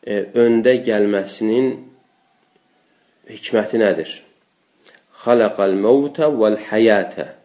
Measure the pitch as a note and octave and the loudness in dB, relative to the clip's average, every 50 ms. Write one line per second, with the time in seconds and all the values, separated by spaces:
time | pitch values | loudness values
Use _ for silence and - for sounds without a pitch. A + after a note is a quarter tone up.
0 | - - G#2 G#2 - - - A#2+ A#2 A#2+ A#2 A2+ A2 B2 B2+ A#2+ - A#2+ A2 G#2 | -8 -6 -6 -6 -6 -4 0 2 2 4 4 2 4 2 2 2 0 -2 0 0
1 | G#2 G2+ G#2 G2 F#2+ F#2+ - - A2+ A2 A2 A#2+ C3+ C3 - - - - _ _ | 2 2 0 -2 -4 -6 -8 -6 -4 -2 0 0 0 -2 -4 -6 -14 -20 _ _
2 | _ _ _ _ _ _ _ _ _ _ _ _ _ _ _ _ _ _ _ _ | _ _ _ _ _ _ _ _ _ _ _ _ _ _ _ _ _ _ _ _
3 | _ _ _ _ _ - A2 G#2+ - - - A2 G#2+ G#2+ - A2+ A2 G2+ F#2 E2 | _ _ _ _ _ -20 -20 -16 -14 -2 -2 -2 -2 0 0 0 2 2 0 -2
4 | D#2+ - - - _ _ _ _ _ _ _ _ _ _ _ _ _ - _ _ | -4 -10 -12 -18 _ _ _ _ _ _ _ _ _ _ _ _ _ -20 _ _
5 | _ _ _ - - A#2 A#2+ A#2+ A2 G2+ - - G2+ G2 F#2+ G2 G2 G#2+ B2 C#3 | _ _ _ -10 0 2 2 4 4 0 0 0 0 0 0 0 2 2 2 2
6 | C#3+ C#3+ C#3+ - D#3+ D3+ D3 A#2+ A2 G#2+ G#2+ G#2 - - - A2 A2+ A2+ G#2+ G2+ | 2 -2 -4 -2 -2 0 0 2 2 0 0 -2 -6 -4 0 2 4 4 4 2
7 | F#2 - - - - - - _ _ | 0 -4 -8 -12 -12 -12 -14 _ _